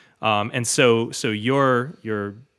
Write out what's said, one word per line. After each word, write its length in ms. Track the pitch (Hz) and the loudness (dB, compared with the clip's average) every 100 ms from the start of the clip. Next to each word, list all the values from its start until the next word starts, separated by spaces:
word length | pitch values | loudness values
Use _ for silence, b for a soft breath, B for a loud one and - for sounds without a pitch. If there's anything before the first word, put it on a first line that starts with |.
| B B | B B
Um, 300 | 110 104 104 | -2 0 -2
and 100 | 131 | -4
so, 460 | 117 - 127 113 117 | -2 2 4 4 2
so 200 | - 123 | -4 -4
your, 680 | 107 110 139 135 123 131 - | -2 0 2 2 0 -2 -10
your 340 | 113 107 101 101 131 | -8 -6 -6 -10 -20